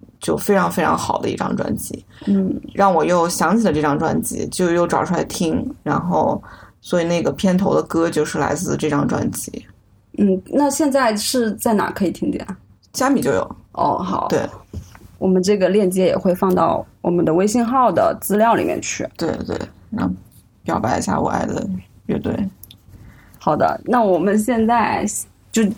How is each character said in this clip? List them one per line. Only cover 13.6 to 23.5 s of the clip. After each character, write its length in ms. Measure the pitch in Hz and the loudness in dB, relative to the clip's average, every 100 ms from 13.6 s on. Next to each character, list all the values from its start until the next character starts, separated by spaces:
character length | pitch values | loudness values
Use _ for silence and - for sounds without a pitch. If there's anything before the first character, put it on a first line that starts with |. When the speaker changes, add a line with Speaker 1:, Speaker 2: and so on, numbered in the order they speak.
| - | -12
Speaker 2:
哦， 240 | - - - | -2 0 0
好。 300 | 185 190 - | -2 -4 0
Speaker 1:
对。 120 | 151 - - - - - - - - | -2 -2 -10 -14 -14 -14 -20 -20 -4
Speaker 2:
我 100 | 190 | 2
们 160 | 185 | 2
这 140 | 180 202 | 4 2
个 140 | 180 | 4
链 200 | 202 185 | 4 2
接 140 | 185 | 2
也 100 | 180 | 2
会 200 | 160 190 | 2 0
放 200 | 180 190 | 2 2
到 300 | 180 165 - - - | 2 2 0 -4 -6
我 100 | 175 | -2
们 140 | 175 | 2
的 80 | 160 | 2
微 140 | 165 208 | 2 2
信 180 | 240 | 2
号 260 | 226 262 240 | 2 2 2
的 240 | 160 92 - | 4 2 0
资 160 | - 202 | -2 2
料 180 | 226 | 4
里 80 | 190 | 4
面 160 | 82 - | 0 -2
去。 260 | - - - - | -6 -8 -8 -6
Speaker 1:
对， 140 | 165 - - | -4 -4 -6
对， 120 | - - - - | -6 -8 -14 -10
然 160 | 208 185 | -4 -2
后 80 | 185 - - _ _ | -4 -12 -20 _ _
表 140 | - 175 | -4 -2
白 200 | 220 180 | 0 -2
一 40 | |
下 160 | - - | -2 -2
我 120 | - | 0
爱 160 | - - | -2 -4
的 200 | - - 185 - - - | -4 -6 -8 -10 -16 -6
乐 120 | - | -6
队。 160 | - - 190 - - - - - - - - - | -4 -4 -6 -8 -20 -20 -20 -20 -20 -20 -20 -6
Speaker 2:
好 180 | - | -2